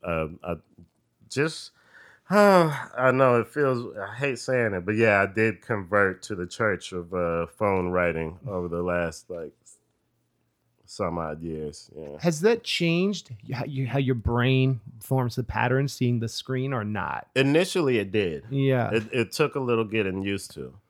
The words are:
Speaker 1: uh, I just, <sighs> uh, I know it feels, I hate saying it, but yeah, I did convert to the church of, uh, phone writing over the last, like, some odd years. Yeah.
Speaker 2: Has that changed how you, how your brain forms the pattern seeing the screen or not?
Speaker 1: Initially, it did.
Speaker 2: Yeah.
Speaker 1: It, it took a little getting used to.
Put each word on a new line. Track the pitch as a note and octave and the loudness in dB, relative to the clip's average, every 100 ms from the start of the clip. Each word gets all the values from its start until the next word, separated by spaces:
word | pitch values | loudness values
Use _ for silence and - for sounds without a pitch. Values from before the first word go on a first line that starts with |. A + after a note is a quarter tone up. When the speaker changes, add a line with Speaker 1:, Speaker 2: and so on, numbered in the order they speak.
Speaker 1:
uh, | F2 E2 D#2 E2+ | -4 -4 -4 -8
I | F2 E2 _ - F2 _ _ _ _ | -10 -10 _ -20 -20 _ _ _ _
just, | B2+ D#3 D#3+ - _ _ - | -4 -4 -4 -18 _ _ -20
<sighs> | - _ _ | -20 _ _
uh, | G3+ G#3 F#3 D#3+ C#3 - - | 6 8 8 6 0 -8 2
I | C3 | 4
know | B2+ C3 A#2+ | 6 6 4
it | A2 | 2
feels, | D3+ C#3 B2 A#2+ - | 0 0 0 -4 -10
I | G2 A2 | -12 -4
hate | C#3+ B2 | -4 -4
saying | - B2+ A2+ | -2 0 0
it, | F#2+ F2 | 0 -2
but | G#2+ | 4
yeah, | A2+ G2+ | 6 6
I | G2 | 4
did | G2+ A2 - | 2 0 0
convert | - A2 F2 G#2 G2 F2+ | -6 -6 0 2 2 0
to | - G2 | -8 -8
the | F2+ | -8
church | - A2 F2+ - | -2 -2 -2 -6
of, | F#2 E2+ | -10 -6
uh, | F2+ F2 E2+ E2+ | -2 -2 -2 -4
phone | _ G#2+ F#2+ F2+ | _ 0 2 0
writing | F2+ F2 D#2+ D#2+ F2+ C3 | 0 0 0 -6 -8 -8
over | F#2 F2 | -6 -4
the | E2+ | -4
last, | F2+ F2 E2+ D#2+ _ | -2 -2 -2 -6 _
like, | E2+ D#2 _ _ _ _ _ _ _ _ _ _ _ _ _ _ | -12 -12 _ _ _ _ _ _ _ _ _ _ _ _ _ _
some | - F#2+ E2+ | -6 -4 -4
odd | D#2+ D2+ | -6 -8
years. | E2 D#2 D2+ D2 - - | -8 -8 -8 -12 -20 -16
Yeah. | D2 D2+ | -16 -4
Speaker 2:
Has | E3+ D#3 | -2 0
that | G3 A#3 | 0 0
changed | - - E3+ E3+ F#3+ F#3+ - A2 - | -2 -2 0 2 0 -2 -10 -18 -8
how | B2 C3 | -6 -6
you, | C3+ C3 | -4 -2
how | C#3 | 0
your | C3 B2+ | 0 0
brain | G#2+ A#2+ B2 C3 C3 B2+ - A2+ | 0 2 4 4 2 0 -6 -20
forms | - C3 B2 A#2 | -2 0 0 -4
the | |
pattern | A#2 A2 A#2+ C3 C#3 | -6 -2 2 2 0
seeing | - B2 A#2+ | -2 0 0
the | A2+ | -2
screen | - - C3 C3+ | -8 -6 -6 -4
or | C3 | -4
not? | G#2 G#2 D#2 B1+ - - | -4 -4 -4 -8 -4 2
Speaker 1:
Initially, | C3+ D3+ F#3 F#3 D3 A#2+ | 4 4 4 2 2 2
it | G2 | 2
did. | G#2+ F#2+ D2 G#2+ | 0 0 -2 -6
Speaker 2:
Yeah. | C#3 C3+ C3 A2 | 0 2 2 2
Speaker 1:
It, | G#2+ A2 | -2 -2
it | B2+ A2 | -2 -2
took | - D3 C#3+ | 0 -2 0
a | |
little | B2+ A#2 A2 | 0 0 0
getting | A2 G2 F#2 | 0 0 -2
used | G2 G2 - - | -2 -4 -6 -14
to. | C2 C2 _ | -14 -16 _